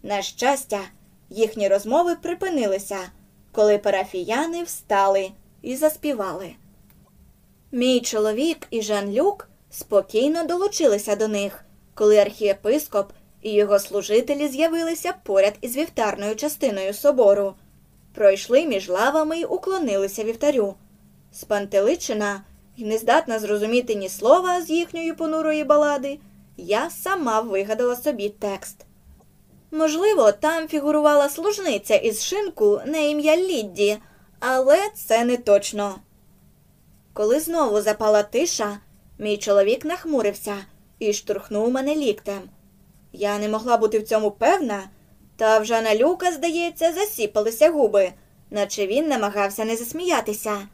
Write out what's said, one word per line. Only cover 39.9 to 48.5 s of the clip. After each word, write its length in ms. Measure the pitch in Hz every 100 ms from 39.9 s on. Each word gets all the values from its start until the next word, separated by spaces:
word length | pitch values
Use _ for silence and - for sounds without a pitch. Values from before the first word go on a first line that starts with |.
| 349 330 277 208 202 - 202 196 - _ _
і 140 | 220
штурхнув 580 | 208 - 196 - 208 226
мене 260 | 254 269 311
ліктем. 540 | 269 208 - 196 185 - _ _ _ _ _
Я 260 | - 202 208
не 100 | 208
могла 280 | 220 233 233
бути 220 | 214 220
в 40 |
цьому 280 | 214 220 214
певна, 600 | 208 277 381 254 202 190 _ _ _ _ -
та 220 | 220 220
в 60 |
Жана 300 | 214 226 220
Люка, 380 | 214 277 349 359
здається, 600 | 311 339 330 339 339 330
засіпалися 800 | 339 415 - 214 214 214 226 311
губи, 420 | 311 226 202 185 - _ _ _